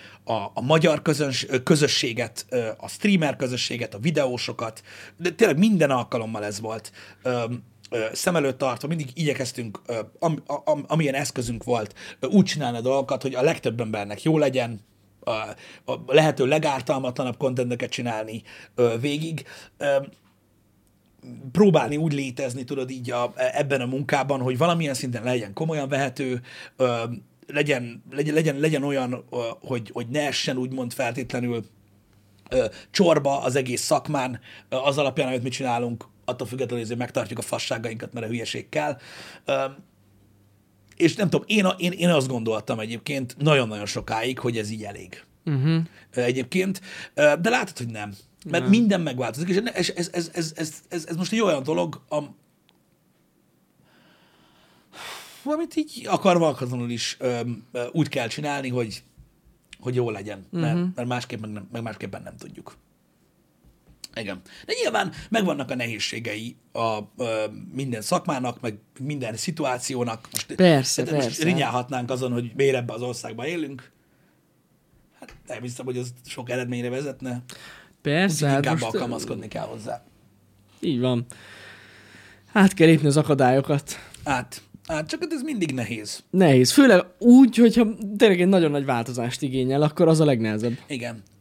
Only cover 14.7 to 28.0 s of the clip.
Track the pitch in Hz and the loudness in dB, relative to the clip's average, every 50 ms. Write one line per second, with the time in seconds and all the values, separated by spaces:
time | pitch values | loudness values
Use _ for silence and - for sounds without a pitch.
14.7 | 113 98 - _ _ _ _ _ _ _ - 120 113 107 110 107 110 - - - | -6 -10 -14 _ _ _ _ _ _ _ -6 -4 -4 -4 -4 -6 -10 -14 -18 -20
15.7 | - - _ - 131 - - 127 135 156 156 156 131 - 147 127 151 156 151 147 | -20 -12 _ -8 -8 -6 -2 4 4 6 6 4 4 2 2 2 2 2 2 0
16.7 | 135 - - - 143 131 135 127 123 - 131 123 117 - 147 131 123 127 123 120 | -2 -2 -2 -2 -2 -2 -2 -4 -4 -4 -4 -4 -4 -2 -2 -2 0 -2 -2 -2
17.7 | 123 120 123 113 - - 120 117 113 110 110 110 110 110 - - - - - - | -4 -4 -6 -6 -6 -6 -6 -4 -4 -6 -6 -8 -10 -12 -14 -16 -20 -20 -20 -8
18.7 | _ - 123 113 113 117 127 147 143 151 160 165 160 - - - - - - - | _ 2 2 2 2 0 -2 -2 -2 -2 -4 -4 -6 -8 -10 -12 -18 -20 -20 -20
19.7 | _ - 143 143 139 139 135 139 - _ _ _ _ _ _ _ _ _ _ _ | _ -4 0 2 2 2 0 -2 -10 _ _ _ _ _ _ _ _ _ _ _
20.7 | _ _ _ _ _ _ _ _ _ _ - 127 120 113 123 131 120 175 214 196 | _ _ _ _ _ _ _ _ _ _ -20 -18 -16 -16 -14 0 4 6 8 8
21.7 | 160 151 120 123 147 147 160 160 143 139 139 131 123 151 139 123 120 139 127 123 | 8 6 4 2 0 0 0 0 0 0 -2 -4 -4 -4 -4 -4 -4 -6 -6 -6
22.7 | 143 135 127 127 131 127 120 123 123 123 120 120 - - 131 127 - - 147 135 | -4 -4 -4 -4 -6 -8 -6 -4 -2 -2 -2 -2 -2 0 -2 0 0 0 0 0
23.7 | 139 127 123 123 131 139 143 - 147 135 131 139 139 131 127 131 127 120 156 175 | 0 0 0 -2 -2 -4 -2 0 0 0 2 0 0 0 0 -2 0 2 2 2
24.7 | 170 170 160 143 131 - 139 127 120 113 110 123 127 123 110 101 98 - 160 160 | 2 2 0 -2 -2 -4 -4 -6 -6 -4 -2 -2 -2 -2 -2 -6 -6 -6 -4 -2
25.7 | 160 147 139 135 147 135 139 127 123 - 139 127 127 120 123 - - - - - | -2 -2 -2 -2 -2 -2 -2 -2 -4 -4 -4 -4 -4 -6 -6 -12 -18 -18 -20 -14
26.7 | - - 131 123 120 117 113 120 120 98 - _ _ _ - - 143 147 151 147 | -2 0 0 2 2 0 -2 -4 -8 -10 -12 _ _ _ -16 -6 -2 -2 0 0
27.7 | 139 123 123 117 117 - | 0 0 -2 -6 -12 -14